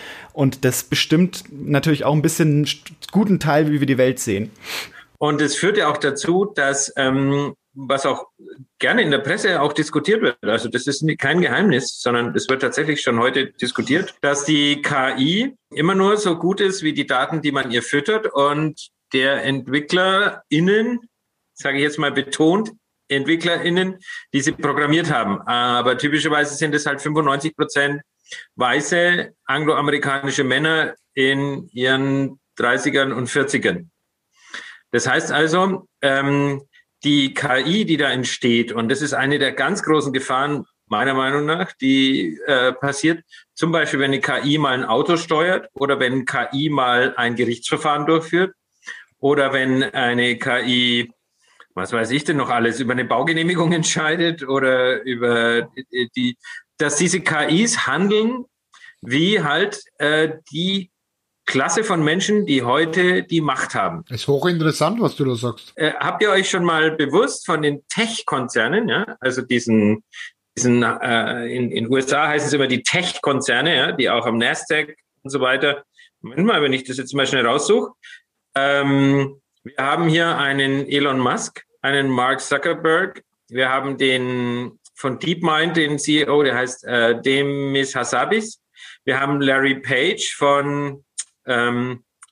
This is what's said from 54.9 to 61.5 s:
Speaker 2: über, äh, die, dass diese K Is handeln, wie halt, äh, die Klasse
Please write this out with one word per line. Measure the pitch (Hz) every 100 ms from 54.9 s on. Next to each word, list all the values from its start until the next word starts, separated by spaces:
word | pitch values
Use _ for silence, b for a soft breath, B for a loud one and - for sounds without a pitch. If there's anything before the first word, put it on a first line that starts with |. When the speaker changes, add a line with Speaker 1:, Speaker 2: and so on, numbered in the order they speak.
| 120
Speaker 2:
über, | 127 120 120 120 117 117 117 - -
äh, | 127 120 -
die, | 123 120 B B B -
dass | 151 143
diese | 175 180
K | - 156
Is | 151 165 233 - -
handeln, | 143 202 214 226 254 247 _ _ B B B
wie | 117 135 175 208
halt, | 151 151 208 - - -
äh, | 147 156 160 156 -
die | 147 180 196 185 _ _ _ _ _
Klasse | -